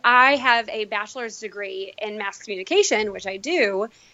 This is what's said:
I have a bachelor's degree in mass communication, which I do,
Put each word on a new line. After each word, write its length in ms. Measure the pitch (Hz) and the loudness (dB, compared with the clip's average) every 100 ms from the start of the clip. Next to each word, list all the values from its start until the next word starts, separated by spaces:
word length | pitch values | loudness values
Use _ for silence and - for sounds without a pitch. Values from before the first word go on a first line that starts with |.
I 320 | 240 247 262 285 | 4 6 6 4
have 340 | 254 233 220 | 4 2 0
a 160 | 220 208 | -6 -4
bachelor's 540 | 208 214 262 233 214 | -6 -6 -8 -10 -10
degree 540 | 214 202 196 190 190 - | -12 -10 -10 -10 -12 -10
in 200 | 214 208 | -8 -8
mass 200 | 196 - | -8 -10
communication, 720 | - 190 190 370 392 220 214 | -10 -8 0 2 4 2 -2
which 140 | 190 196 | -6 -10
I 120 | 190 | -8
do, 500 | 254 349 208 196 226 _ _ | -2 0 2 0 -4 _ _